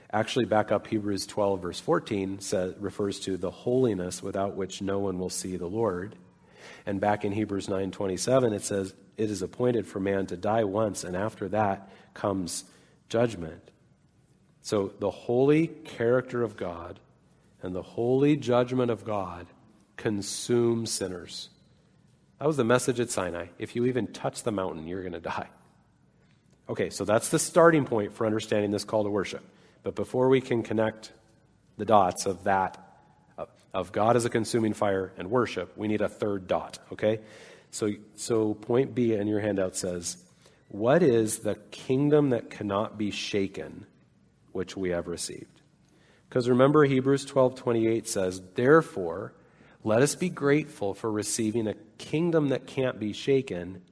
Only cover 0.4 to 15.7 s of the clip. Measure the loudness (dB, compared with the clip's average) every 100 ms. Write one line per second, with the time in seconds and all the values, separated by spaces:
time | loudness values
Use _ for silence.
0.4 | 2 2 4 0 0 -2 -2 -4 -4 0
1.4 | 0 0 -4 -6 -2 -2 0 -2 -2 -6
2.4 | -4 -2 -2 -4 -8 -4 -4 -4 -6 -4
3.4 | -6 -6 0 2 2 0 -4 -6 -6 -4
4.4 | -4 -4 -6 -6 -2 -2 -2 -2 -4 -6
5.4 | -6 -6 -4 -2 -2 -2 -6 -14 -20 _
6.4 | _ -20 -20 -12 -6 0 2 2 0 -2
7.4 | -2 -2 -2 -2 -4 -4 -4 -2 2 4
8.4 | 4 0 -2 -4 -4 -10 -14 -6 -4 -4
9.4 | -6 -2 0 0 -2 -2 0 0 -2 -4
10.4 | 0 2 2 0 0 -2 -6 -4 -4 -6
11.4 | -4 0 0 -2 -8 -20 -20 -4 -2 -2
12.4 | -2 -8 -12 -20 _ _ -4 0 0 -2
13.4 | -12 -14 -20 _ _ _ _ _ _ _
14.4 | _ _ -4 -2 -2 -2 -4 -4 -2 2
15.4 | 4 4 2